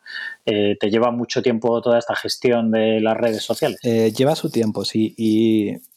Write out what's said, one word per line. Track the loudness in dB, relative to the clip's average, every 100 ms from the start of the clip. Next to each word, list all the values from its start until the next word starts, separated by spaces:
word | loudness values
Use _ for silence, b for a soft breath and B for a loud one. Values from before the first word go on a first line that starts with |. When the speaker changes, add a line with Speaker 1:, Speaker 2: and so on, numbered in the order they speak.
| B B B B -2
Speaker 1:
Eh, | 0 0 0
¿te | 0
lleva | 2 2
mucho | 0 -4 -2
tiempo | 0 0 0 0
toda | 2 2
esta | 0
gestión | -4 -6 -2 0 2 2
de | 2 2 2
las | 0 0
redes | 0 -2
sociales? | -4 -4 -4 -2
Speaker 2:
Eh, | 0 2 2 2
lleva | 0
su | 0 -2
tiempo, | -2 -2 -2
sí, | -4 -2 -2 0
y, | 0 2 4 2 0 -4 -14